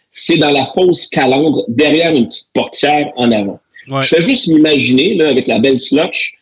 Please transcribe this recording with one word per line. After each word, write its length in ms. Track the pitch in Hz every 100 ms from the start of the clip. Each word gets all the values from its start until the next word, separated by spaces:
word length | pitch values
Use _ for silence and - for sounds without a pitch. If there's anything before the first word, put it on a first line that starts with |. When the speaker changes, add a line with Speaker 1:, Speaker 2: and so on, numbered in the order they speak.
| _
Speaker 1:
c'est 260 | - - 170
dans 140 | 147
la 160 | 139 131
fausse 400 | - 185 165 -
calandre, 580 | 156 127 131 156 131 -
derrière 460 | 120 151 156 170
une 120 | 147 113
petite 220 | - -
portière 560 | 131 113 - 147 151 143 -
en 160 | 120
avant. 260 | 110 98 87 _ - -
Speaker 2:
Ouais. 140 | 135
Speaker 1:
Je 60 | 131
fais 120 | 165
juste 280 | 180 262 170
m'imaginer, 640 | 156 156 143 117 127 180
là, 140 | 196 156
avec 160 | 127 123
la 100 | 110
belle 220 | 131 127
slotch, 540 | - 139 180 - - -